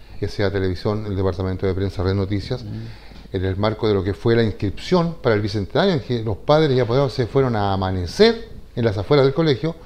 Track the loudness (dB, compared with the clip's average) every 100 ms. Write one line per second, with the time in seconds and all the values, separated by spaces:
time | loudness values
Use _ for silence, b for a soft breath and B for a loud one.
0 | B B -6 -2 -2 0 0 -2 -2 -2
1 | -4 -2 -2 0 -2 -2 -2 0 -2 -2
2 | 0 0 0 -4 -4 -8 -8 -10 -12 -14
3 | -18 -20 -8 -4 -2 0 0 0 2 2
4 | 0 0 2 4 2 0 -4 -4 0 2
5 | 2 -2 0 2 0 -2 -2 2 2 2
6 | -2 -4 -4 -4 2 4 4 2 2 2
7 | 2 0 0 2 2 2 0 0 0 0
8 | -2 4 4 4 -6 -16 -12 -2 0 0
9 | 2 4 4 4 2 2 -2 -6